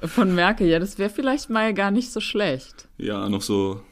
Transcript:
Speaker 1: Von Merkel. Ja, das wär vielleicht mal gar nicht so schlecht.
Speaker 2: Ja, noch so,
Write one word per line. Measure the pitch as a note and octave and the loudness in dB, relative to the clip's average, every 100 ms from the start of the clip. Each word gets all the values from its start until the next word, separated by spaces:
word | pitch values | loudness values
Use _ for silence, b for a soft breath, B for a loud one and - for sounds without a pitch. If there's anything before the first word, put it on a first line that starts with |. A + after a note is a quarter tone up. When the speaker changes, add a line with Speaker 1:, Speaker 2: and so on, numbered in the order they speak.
Speaker 1:
Von | D#3+ - F#3+ | -4 2 2
Merkel. | F3+ F3 A3 F3 | 4 2 4 4
Ja, | E3 | 2
das | F#3+ - | 0 -4
wär | G3+ | -4
vielleicht | G#3 C4+ C#4 - | -2 -2 -2 -2
mal | A3 A3 | 0 0
gar | G3 G3 | 0 2
nicht | G#3 B3 | 0 -2
so | A3 | -4
schlecht. | - G#3 G3 C3 - - - - | -4 0 0 -2 -6 -20 -20 -10
Speaker 2:
Ja, | - G2+ G2+ | -6 -4 -2
noch | F#2+ | -2
so, | - G2+ G2 G2+ - | 0 0 0 -4 -12